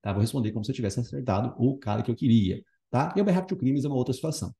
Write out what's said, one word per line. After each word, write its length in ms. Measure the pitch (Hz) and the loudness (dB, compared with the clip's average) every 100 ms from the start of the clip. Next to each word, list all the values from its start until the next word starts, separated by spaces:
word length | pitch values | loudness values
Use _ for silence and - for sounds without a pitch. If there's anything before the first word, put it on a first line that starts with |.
Tá? 100 | 104 | -2
Vou 80 | 98 | 0
responder 320 | 113 139 107 | 2 0 -2
como 140 | 110 104 | -2 -4
se 60 | |
eu 40 | 131 | -2
tivesse 240 | 120 - | -2 -2
acertado 560 | 120 139 127 95 123 - | -4 -4 0 0 0 0
o 200 | 123 135 | 0 0
cara 260 | - 107 | -2 -2
que 80 | 110 | -2
eu 40 | 117 | 0
queria, 460 | 131 113 95 92 - _ _ | 4 4 4 -2 -8 _ _
tá? 240 | 120 160 190 | -2 0 0
E 40 | |
o 20 | |
aberractio 340 | 202 180 180 185 | 2 2 0 -2
crimes 300 | 127 139 143 | 0 0 0
é 20 | |
uma 80 | 135 | 0
outra 180 | 123 | 0
situação. 400 | 127 160 147 - | -2 -4 -4 -8